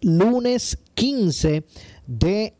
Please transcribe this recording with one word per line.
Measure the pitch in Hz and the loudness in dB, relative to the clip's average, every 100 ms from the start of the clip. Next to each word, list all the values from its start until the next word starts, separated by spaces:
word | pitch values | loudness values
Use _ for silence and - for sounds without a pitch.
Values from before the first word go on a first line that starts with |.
lunes | 180 165 214 247 240 247 - - - | 0 2 4 2 0 -2 -4 -8 -10
quince | - 247 277 185 135 156 151 - - - - - | -2 -2 0 0 0 0 -2 -6 -16 -20 -20 -12
de | 117 160 208 214 | -2 0 0 -4